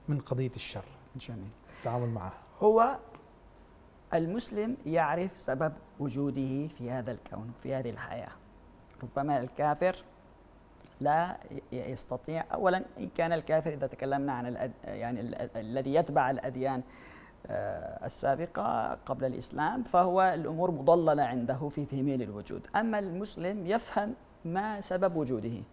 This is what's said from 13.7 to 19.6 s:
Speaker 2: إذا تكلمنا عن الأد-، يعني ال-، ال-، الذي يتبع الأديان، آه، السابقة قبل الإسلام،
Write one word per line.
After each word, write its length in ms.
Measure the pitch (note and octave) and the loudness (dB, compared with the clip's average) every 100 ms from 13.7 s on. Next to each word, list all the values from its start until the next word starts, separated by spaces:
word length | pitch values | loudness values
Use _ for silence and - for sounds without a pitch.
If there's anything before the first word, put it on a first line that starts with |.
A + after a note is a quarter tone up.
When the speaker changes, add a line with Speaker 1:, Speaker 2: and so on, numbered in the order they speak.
Speaker 2:
إذا 140 | D3 C#3 | -2 -4
تكلمنا 460 | - C3+ C#3 C#3 | -2 -2 0 0
عن 220 | B2 B2 A#2+ | -2 -4 -4
الأد-، 320 | B2+ - - | -4 -6 -10
يعني 340 | G2+ A#2 B2 | -6 -4 -4
ال-، 140 | A#2 - | -4 -6
ال-، 140 | A#2+ A2+ | -6 -6
الذي 360 | A2 B2+ C3+ | -4 -2 2
يتبع 380 | D3 E3+ D3 C3 | 4 4 4 2
الأديان، 500 | C3+ C3 B2+ C3 C3 B2+ - - - - - - | 2 -2 -2 -2 -2 -4 -12 -20 -20 -20 -18 -6
آه، 580 | - G2+ F2 - - - | -4 -2 -4 -8 -8 -8
السابقة 880 | - C3+ C3+ E3+ - A3+ E3 G#2+ - - | -2 0 0 0 -2 0 0 0 -4 -6
قبل 200 | B2+ C3 | -2 -2
الإسلام، 580 | A#2+ A#2+ C3+ | -2 -6 -2